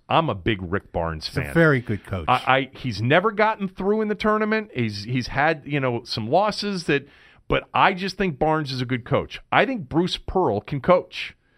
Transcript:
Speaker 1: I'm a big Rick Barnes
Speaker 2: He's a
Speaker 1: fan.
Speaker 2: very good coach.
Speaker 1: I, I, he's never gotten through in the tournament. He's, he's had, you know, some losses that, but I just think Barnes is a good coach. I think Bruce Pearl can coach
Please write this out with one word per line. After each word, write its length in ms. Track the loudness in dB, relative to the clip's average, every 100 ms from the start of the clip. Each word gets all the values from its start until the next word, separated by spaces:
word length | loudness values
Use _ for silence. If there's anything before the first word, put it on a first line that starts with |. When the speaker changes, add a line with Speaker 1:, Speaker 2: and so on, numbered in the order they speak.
| 0
Speaker 1:
I'm 220 | 0 2
a 60 | -2
big 240 | -2 -2
Rick 300 | -2 -4 -4
Barnes 340 | -4 -4 -4 -6
Speaker 2:
He's 100 | -6
a 40 |
Speaker 1:
fan. 100 | 0
Speaker 2:
very 280 | 4 4 4
good 240 | 0 -6 -4
coach. 200 | -6 0
Speaker 1:
I, 400 | 0 4 2 0
I, 40 | -6
he's 240 | -8 -2
never 300 | 2 4 2
gotten 360 | 0 0 0 -6
through 340 | -4 0 0
in 60 | 0
the 80 | 0
tournament. 540 | 0 0 0 -2 -4
He's, 300 | -4 -4 -4
he's 240 | -4 -4 -2
had, 360 | 0 0 0 -2
you 140 | -2
know, 240 | 0 -2 -4
some 240 | -6 0
losses 540 | 0 0 -2 -4 -4 0
that, 220 | -2 -2 _ -20 _ -4
but 200 | -4 0
I 200 | 2 4 2
just 200 | -6 -2
think 200 | -4 0
Barnes 320 | 2 2 -2
is 80 | -4
a 40 | -4
good 200 | -4 0
coach. 340 | -2 -2 -10 0
I 140 | 2 2
think 240 | 0 -2
Bruce 280 | -2 0 -4
Pearl 440 | -4 0 2 0
can 200 | -4 -4
coach 540 | 4 4 2 -12 -14 -16 _